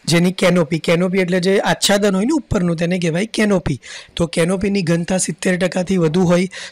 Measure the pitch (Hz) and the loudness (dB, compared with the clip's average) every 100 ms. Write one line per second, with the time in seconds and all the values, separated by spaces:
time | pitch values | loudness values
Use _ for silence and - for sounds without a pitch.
0 | - 170 175 185 185 180 160 160 - 165 | 0 2 2 2 2 2 2 -2 0 0
1 | 185 190 180 185 180 196 196 165 - 202 | 2 0 0 0 2 2 0 0 2 2
2 | 208 185 220 311 - 214 175 165 170 185 | 2 0 0 -2 -2 -2 0 -2 -2 -2
3 | 170 160 220 - 214 190 - 127 - - | -2 -2 -4 -2 0 0 0 -6 -8 -20
4 | - - 165 - 170 190 202 202 165 170 | -12 -4 -4 0 -2 0 -2 -2 0 0
5 | 170 185 - - 196 180 180 185 180 190 | 0 -2 -4 -4 -2 0 -2 -2 -2 0
6 | 165 170 175 175 185 - - | 2 2 2 2 0 -6 -12